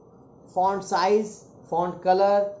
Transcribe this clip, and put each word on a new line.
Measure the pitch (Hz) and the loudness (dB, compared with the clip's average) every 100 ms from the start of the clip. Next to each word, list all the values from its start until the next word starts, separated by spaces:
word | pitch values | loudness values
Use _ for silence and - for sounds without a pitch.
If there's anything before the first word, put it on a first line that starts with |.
| - - - - - | -20 -20 -20 -20 -10
फॉन्ट | 185 185 196 | -2 -2 -2
साइज, | 185 185 185 208 208 - - - - | -4 -2 2 2 0 -10 -20 -20 -8
फॉन्ट | 165 180 175 | -4 -4 -2
कलर | 185 185 196 202 202 - | 2 4 4 2 0 -6